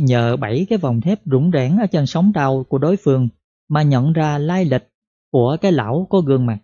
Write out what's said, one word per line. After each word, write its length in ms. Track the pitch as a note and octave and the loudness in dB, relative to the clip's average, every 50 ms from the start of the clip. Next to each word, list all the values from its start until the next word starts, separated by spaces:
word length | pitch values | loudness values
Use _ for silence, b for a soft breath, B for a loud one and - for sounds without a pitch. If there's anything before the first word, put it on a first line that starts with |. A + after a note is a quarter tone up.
nhờ 360 | D3 B2+ B2 A#2+ A#2 A#2 B2 | 0 2 2 2 2 0 0
bảy 300 | C3+ B2 G#2 A2+ C#3+ F#3+ - | -2 -2 -2 -2 -2 -2 -2
cái 100 | A3+ G3+ | -2 -2
vòng 220 | D#3+ C3+ A#2 A#2 | -2 -2 -2 -2
thép 200 | A2+ E3+ G#3+ G#3 - | 0 -2 -2 -4 -2
rủng 260 | E3 C3 B2+ D3 F3+ | -2 0 0 2 2
rẽn 260 | E3+ C#3 B2+ C3 E3+ | 0 0 0 0 0
ở 100 | A3 A3+ | 0 0
trên 200 | F3+ - D#3+ C#3 | 0 0 0 -2
sóng 260 | - - E3 F3+ G#3 G3+ | -2 0 0 0 2 2
đao 320 | E3+ C#3 C3+ C3+ C3+ C3 | 2 0 0 0 -2 -2
của 140 | - C#3+ C3+ | -2 -2 -2
đối 180 | C#3+ D#3+ G3 | 0 0 0
phương 320 | G3 - D3+ C3+ C3 B2+ A2+ - _ _ _ _ _ _ - | 0 0 0 2 2 0 -2 -4 _ _ _ _ _ _ -4
mà 140 | D3+ D3+ D3+ | -2 0 2
nhận 300 | D3 C#3 B2 B2+ D3+ D#3+ | 2 2 2 2 2 0
ra 260 | E3 D#3 D3+ D3 C#3+ | 0 0 -2 -2 -2
lai 260 | D3 D#3+ F3+ F#3+ F#3 | -2 -2 -2 -2 0
lịch 240 | D3 C3 B2+ - _ _ _ _ _ _ _ _ _ - | 0 0 -2 -4 _ _ _ _ _ _ _ _ _ 0
của 240 | C3 A#2 B2 D3+ D#3+ | 0 2 2 0 0
cái 120 | - G3 F3 | 0 0 0
lão 340 | C3 G#2+ G#2+ B2+ E3 F#3+ - | 0 0 -2 -2 -4 -2 0
có 100 | - F#3+ | 0 0
gương 260 | E3+ C#3+ C3+ B2+ B2+ | 2 2 2 0 0
mặt 120 | A#2 A2 G#2 | 0 -2 -6